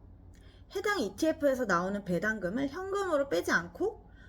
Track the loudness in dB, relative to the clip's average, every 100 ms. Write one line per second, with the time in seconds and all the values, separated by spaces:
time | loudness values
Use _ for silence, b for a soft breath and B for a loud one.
0 | -20 -20 -20 b b b -8 -4 0 0
1 | 0 0 0 4 2 2 2 2 2 -2
2 | -2 0 0 0 -2 -2 -2 -4 -4 -2
3 | 2 2 2 0 2 0 0 -2 -4 -4
4 | B B